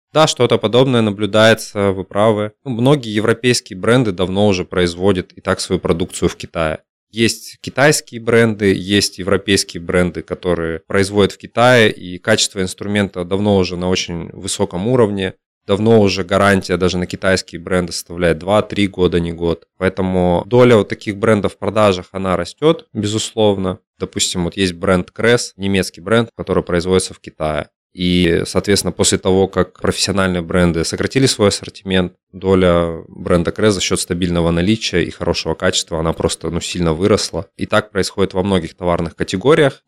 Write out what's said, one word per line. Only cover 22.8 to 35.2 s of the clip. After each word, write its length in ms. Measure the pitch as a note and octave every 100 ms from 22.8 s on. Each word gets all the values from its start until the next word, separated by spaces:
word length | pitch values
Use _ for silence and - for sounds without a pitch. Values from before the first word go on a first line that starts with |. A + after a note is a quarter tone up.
| -
безусловно. 840 | A2+ G#2 A2 - A2+ G#2+ G2 F#2+ F2+ _ -
Допустим, 460 | F#2+ G2+ - F#2
вот 120 | E2+ G2
есть 160 | F#2+
бренд 380 | E2+ F#2+ F2+ F2+
Кресс, 420 | - A2+ A#2+ - -
немецкий 420 | G2 G2 F2+ -
бренд, 300 | F2+ A2+ A#2
который 280 | - F2 F2
производится 500 | - F2 F2+ F#2 -
в 80 | F#2
Китае. 480 | - - D#2 D2+ - _ _
И, 480 | - F2+ F2+ F2 F2
соответственно, 480 | F#2 F#2+ G2+ G2 F#2
после 260 | - F#2+ F#2
того, 300 | F#2+ F#2 F#2+
как 320 | F#2 F2+ _
профессиональные 640 | F2+ - - F#2+ F#2+ F2+
бренды 420 | E2 F2+ F2 E2
сократили 420 | D#2 F#2 F#2+ C3+ C3+
свой 220 | - G2+
ассортимент, 640 | - - - F#2+ F#2 F2 - _
доля 720 | F#2 F#2+ F#2+ F2+ E2+ E2+ E2 -
бренда 420 | - F2 F2 E2+
Крэ 200 | - G#2+
за 100 | F#2
счет 180 | - F#2
стабильного 520 | - F2 F2+ F2 E2+
наличия 520 | E2+ F#2 A2+ - F2
и 80 | -
хорошего 440 | -